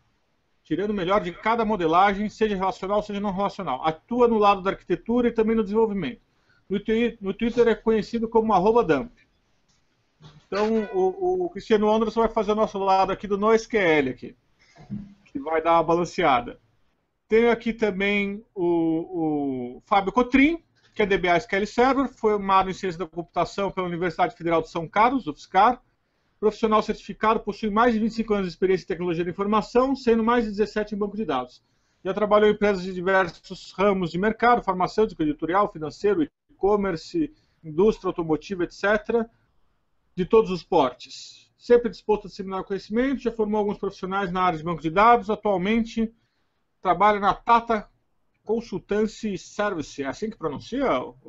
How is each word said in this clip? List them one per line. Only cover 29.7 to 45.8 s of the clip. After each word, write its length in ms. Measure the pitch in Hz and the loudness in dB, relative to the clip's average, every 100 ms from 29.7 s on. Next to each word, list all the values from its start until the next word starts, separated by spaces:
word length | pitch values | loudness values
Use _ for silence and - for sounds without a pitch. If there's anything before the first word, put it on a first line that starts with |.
| 240 262 | 0 2
sendo 300 | 269 - 226 | 0 2 2
mais 200 | 220 240 | 2 2
de 60 | 214 | 0
dezessete 440 | 202 208 214 208 | -2 -2 -2 -6
em 40 | 202 | -4
banco 180 | 208 202 | -6 -6
de 80 | |
dados. 380 | 196 131 123 - _ _ _ _ | -4 -4 -6 -14 _ _ _ _
Já 80 | 185 | -6
trabalhou 380 | 190 208 208 214 | -2 4 6 6
em 20 | |
empresas 300 | 208 208 196 | 4 2 0
de 100 | 180 | -4
diversos 800 | 185 180 190 180 - - 180 - | -4 0 2 0 -4 -18 -18 -16
ramos 380 | - 208 190 175 | 0 2 2 -2
de 80 | 170 | 0
mercado, 460 | 214 220 240 240 | -2 2 2 4
farmacêutico, 580 | - 185 175 - 220 - | 0 -2 -2 0 -2 0
editorial, 480 | 156 147 160 185 208 | -2 -2 0 0 0
financeiro, 520 | 160 151 - 202 185 | -4 -12 -4 0 0
e-commerce, 1080 | 143 _ _ _ 190 208 196 165 - 170 147 - _ _ | -2 _ _ _ 0 2 0 -4 -6 -4 -4 -6 _ _
indústria 460 | 160 151 214 - 185 | -10 2 2 2 -6
automotiva, 560 | 170 165 151 - 190 | -6 -4 -4 -4 -6
et 80 | 170 | -6
cetera, 580 | - 202 214 214 233 226 _ _ _ _ _ _ _ _ - | -4 0 0 0 -4 -4 _ _ _ _ _ _ _ _ -8
de 80 | |
todos 260 | 180 226 180 | 2 2 2
os 140 | 180 | -4
portes. 880 | - 175 131 - - - - - _ _ | 0 2 2 -2 -18 -18 -20 -20 _ _
Sempre 320 | - 240 233 | 2 2 2
disposto 360 | 180 - 208 185 | -8 -4 -4 -4
a 20 | |
disseminar 320 | - 190 190 | -14 -10 -10
o 40 | |
conhecimento, 580 | - 196 - 214 269 262 | -6 -8 -4 -2 -2 -2
já 80 | 233 | -6
formou 300 | 226 214 214 | -4 -2 0
alguns 180 | 208 196 | -2 -4
profissionais 540 | 196 190 185 196 196 | -8 -8 -6 -4 -2
na 100 | 185 | 0
área 160 | 180 160 | 0 0
de 60 | |
banco 180 | 156 165 | -6 -6
de 80 | 160 | -2
dados, 400 | 165 220 240 196 | 4 6 4 2
atualmente 840 | 214 214 190 185 233 | -4 -2 -2 0 0